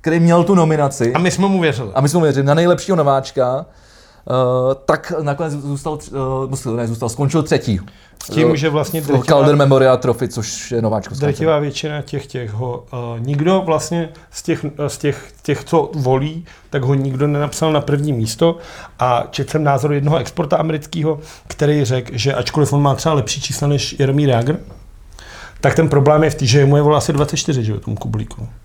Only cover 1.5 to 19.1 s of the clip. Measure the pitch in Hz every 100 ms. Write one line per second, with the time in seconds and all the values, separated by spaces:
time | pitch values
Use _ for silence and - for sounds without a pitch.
1.5 | 196 165 117 117 101 139 170 156 131 139
2.5 | 147 175 175 - 180 143 135 131 - 123
3.5 | 131 - - - - - - - 127 127
4.5 | 127 127 135 - 156 - 165 151 139 165
5.5 | 147 143 143 156 151 - 139 131 131 131
6.5 | 135 123 117 117 117 127 117 143 160 151
7.5 | 151 - 98 - - - - - - 165
8.5 | 160 160 151 147 160 147 135 127 147 143
9.5 | 147 139 135 131 127 131 117 120 - 110
10.5 | - - 120 110 107 95 135 147 139 160
11.5 | 151 147 143 156 151 143 143 - 131 117
12.5 | 104 123 120 - 123 120 117 117 143 160
13.5 | 190 180 156 151 170 160 - - - -
14.5 | 160 151 151 147 - 147 139 - - -
15.5 | 143 - 170 143 160 127 131 147 160 170
16.5 | - - 147 127 139 135 127 147 147 147
17.5 | - 160 156 139 143 147 127 113 - 170
18.5 | 170 - - - - 127